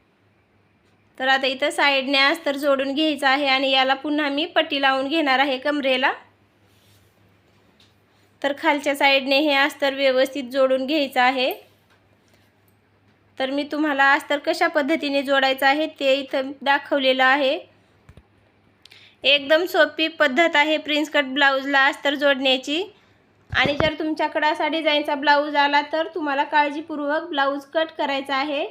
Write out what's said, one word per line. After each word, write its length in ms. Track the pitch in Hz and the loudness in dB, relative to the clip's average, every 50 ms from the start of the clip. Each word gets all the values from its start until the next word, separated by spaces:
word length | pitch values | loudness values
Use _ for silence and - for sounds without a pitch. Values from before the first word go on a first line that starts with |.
| _ _ _ _ _ _ _ _ _ _ _ _ _ _ _ _ _ _ _ _ _ _ _ | _ _ _ _ _ _ _ _ _ _ _ _ _ _ _ _ _ _ _ _ _ _ _
तर 100 | - 262 | -4 0
आता 200 | 262 269 262 269 | 2 2 2 0
इथं 220 | 262 269 262 285 302 | -2 -4 -2 -4 -2
साईडने 480 | - - 302 285 277 269 262 262 285 277 | 0 0 0 2 2 0 0 0 2 2
अस्तर 360 | 269 277 330 330 - 294 277 | 2 2 2 0 -2 -4 -4
जोडून 380 | 277 294 285 269 262 269 269 277 | -2 0 0 0 0 0 -2 -2
घ्यायचं 340 | 285 311 311 294 269 285 | -2 0 -2 0 0 0
आहे 200 | 269 262 285 294 | 0 2 2 2
आणि 240 | 269 262 269 277 269 | 0 0 0 0 2
याला 220 | 269 262 262 262 269 | 2 2 2 2 0
पुन्हा 360 | 269 - 302 294 294 302 285 | -2 -2 -4 -2 -2 -2 -2
मी 160 | 277 285 320 | -2 -4 -4
पट्टी 360 | 339 - 330 311 320 302 277 | -2 -2 -2 -2 -2 -2 0
लावून 260 | 277 269 269 269 269 | 0 0 0 0 -2
घेणार 320 | 277 311 330 302 277 262 254 | -2 -2 0 0 2 2 2
आहे 180 | 277 294 262 | 2 0 -2
कमरेला. 560 | 254 262 294 294 294 262 269 254 262 262 320 - - - _ _ _ _ _ _ _ _ _ _ _ _ _ _ _ _ _ _ _ _ _ _ _ _ _ _ _ _ _ _ _ _ _ _ _ _ _ _ _ _ _ _ - | -4 -2 -4 -2 -2 0 0 0 0 0 0 -2 -4 -10 _ _ _ _ _ _ _ _ _ _ _ _ _ _ _ _ _ _ _ _ _ _ _ _ _ _ _ _ _ _ _ _ _ _ _ _ _ _ _ _ _ _ -6
तर 120 | - 277 285 | -4 -4 -4
खालच्या 380 | 277 - 330 294 294 294 302 277 | -2 0 0 0 0 0 -2 0
साईडने 440 | 285 302 277 277 277 254 269 277 269 | 2 2 4 4 2 2 2 0 2
हे 140 | 311 302 277 | 2 2 2
अस्तर 380 | 269 277 302 294 - 285 277 269 | 2 2 0 0 -2 -2 -2 0
व्यवस्थित 500 | 269 277 269 254 254 262 262 269 285 254 | 0 0 2 2 2 0 0 -2 -6 -8
जोडून 420 | 240 254 277 262 262 262 262 262 | -4 0 0 2 2 2 0 -2
घ्यायचं 360 | 254 311 311 277 262 - 254 | 0 0 0 -2 0 0 2
आहे. 320 | 247 254 269 262 247 294 403 - - _ _ _ _ _ _ _ _ _ _ _ _ _ _ _ _ _ _ _ _ _ _ _ _ _ _ _ _ _ _ _ _ _ _ - | 2 2 2 0 -2 -2 -4 -6 -12 _ _ _ _ _ _ _ _ _ _ _ _ _ _ _ _ _ _ _ _ _ _ _ _ _ _ _ _ _ _ _ _ _ _ -6
तर 100 | 262 262 | -6 -4
मी 140 | 277 285 294 | -4 -4 -4
तुम्हाला 480 | 294 311 294 311 302 277 269 277 277 277 | -4 -4 -2 -2 0 2 2 4 4 2
अस्तर 260 | 311 294 - 294 285 | 2 0 -2 -4 -4
कशा 280 | - 320 339 339 359 | -2 -4 -2 0 0
पद्धतीने 540 | 330 349 311 285 269 330 - 302 285 277 277 | 0 0 0 0 0 -2 -2 -2 -2 -2 -2
जोडायचं 440 | 277 269 277 269 262 269 262 262 285 | 0 0 0 2 2 0 0 2 2
आहे, 220 | 269 277 302 311 311 | 2 2 2 -2 -4
ते 240 | 311 - 285 269 262 | -4 -2 0 0 0
इथं 360 | 277 277 269 - 277 262 269 285 - | 0 -2 -4 -4 -4 -4 -6 -8 -6
दाखवलेलं 640 | 247 277 277 285 285 - 285 285 262 262 262 262 262 | -2 0 0 0 0 -2 -2 0 2 2 2 4 4
आहे. 340 | 262 262 294 277 262 302 359 - - _ _ _ _ _ _ _ _ - - _ _ _ _ _ _ _ _ _ _ _ _ - - - - - - _ _ - | 4 4 2 2 0 -2 -4 -6 -12 _ _ _ _ _ _ _ _ -20 -20 _ _ _ _ _ _ _ _ _ _ _ _ -20 -20 -20 -20 -20 -20 _ _ 2
एकदम 420 | 254 277 285 277 277 311 320 370 | 2 2 2 2 2 2 2 2
सोपी 420 | 349 - 359 302 302 - - 320 320 | 2 2 2 2 2 2 -2 -2 -2
पद्धत 460 | 320 - 302 285 254 320 339 330 330 | 0 0 0 2 4 2 2 4 4
आहे 220 | 294 294 311 311 | 2 2 2 0
प्रिन्स 320 | 302 294 - 302 294 302 294 | -2 -2 -2 -2 -2 -2 0
कट 160 | - 294 285 | 0 -2 -2
ब्लाऊजला 600 | 262 262 294 285 277 269 269 262 277 285 277 269 | 0 0 2 2 4 2 2 0 0 2 4 4
अस्तर 300 | 285 311 - - 285 294 | 2 0 0 -2 -2 0
जोडण्याची. 680 | 269 294 277 277 254 269 269 262 269 262 285 294 320 403 415 - _ _ _ _ _ _ _ _ _ _ - | 2 2 2 2 2 2 0 0 0 -2 -4 -4 -4 -6 -8 -12 _ _ _ _ _ _ _ _ _ _ -4
आणि 260 | - - 254 277 294 | -2 0 0 0 0
जर 180 | 269 311 311 311 - | 0 0 0 0 -2
तुमच्याकडं 480 | 320 311 311 311 320 302 311 320 302 | -6 -4 -4 -4 -4 -4 -2 -2 0
असा 200 | 302 320 320 339 | 0 0 -2 -2
डिझाईनचा 480 | 302 294 330 302 311 294 294 302 311 294 | -4 -2 -2 0 0 0 0 -2 -4 -4
ब्लाऊज 400 | 277 277 294 294 285 294 302 294 | -2 2 2 2 2 2 0 0
आला, 260 | 285 285 285 285 285 294 294 - | 0 2 2 2 0 0 -2 -4
तर 140 | 311 330 330 - | -6 -6 -6 -6
तुम्हाला 280 | 370 302 294 269 277 294 | -6 -6 -4 -2 -2 -2
काळजीपूर्वक 840 | 285 311 302 294 294 277 311 311 - 311 285 294 285 294 320 330 349 | 0 0 0 0 0 -2 -8 -10 -10 -8 -6 -4 -4 -4 -4 -4 -4
ब्लाऊज 360 | 320 277 277 277 285 285 285 - - | -2 -2 0 0 -2 -4 -6 -4 -2
कट 140 | 330 320 320 - | -2 -2 -2 -4
करायचा 380 | - 311 285 277 269 269 285 277 | -6 -4 -4 -4 -4 -4 -4 -4
आहे 300 | 269 277 302 285 285 339 440 | -4 -4 -4 -4 -6 -6 -8